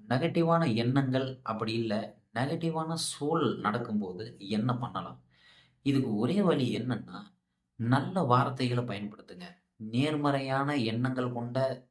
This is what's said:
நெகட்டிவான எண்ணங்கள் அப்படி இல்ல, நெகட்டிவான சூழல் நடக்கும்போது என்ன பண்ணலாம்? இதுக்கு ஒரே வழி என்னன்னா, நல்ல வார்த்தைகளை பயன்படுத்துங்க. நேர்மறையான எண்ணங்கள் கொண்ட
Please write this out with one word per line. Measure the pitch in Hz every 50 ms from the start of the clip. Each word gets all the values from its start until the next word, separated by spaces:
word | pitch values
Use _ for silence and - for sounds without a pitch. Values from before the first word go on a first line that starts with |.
| - -
நெகட்டிவான | 123 127 165 165 - 175 165 160 170 165 165 131 110
எண்ணங்கள் | 113 117 123 135 139 135 127 127 131 131 127 - - -
அப்படி | 113 110 104 113 110 113
இல்ல, | 117 113 110 104 110 110 - - - _ _ -
நெகட்டிவான | 113 131 143 170 165 170 165 160 160 160 160 165
சூழல் | 160 - - - - 143 147 160 165 147 110 92 90
நடக்கும்போது | 95 104 107 120 120 110 107 104 101 90 90 90 - - - -
என்ன | 101 98 107 107 117 127 120
பண்ணலாம்? | 120 123 - - 92 90 - - - - _ _ _ _ - - - - _ _ _ -
இதுக்கு | 139 139 135 127 113 104
ஒரே | 104 117 135 175 202 196
வழி | 175 151 139 127 110 104
என்னன்னா, | 110 120 127 117 104 - - 90 - - - _ _ _ _ _ _ _ _ _
நல்ல | - 113 117 127 139 165 180 180 190 165
வார்த்தைகளை | 123 123 127 139 123 127 - 131 123 120 120 117
பயன்படுத்துங்க. | 117 98 104 104 104 - - - - 92 87 90 - - _ _ _ _
நேர்மறையான | - 107 107 110 123 143 156 156 147 147 143 139 135 135 131 131 135 139 143 147
எண்ணங்கள் | 143 117 110 110 117 127 127 127 127 127 127 123
கொண்ட | 120 117 123 123 131 131 135 131 - - _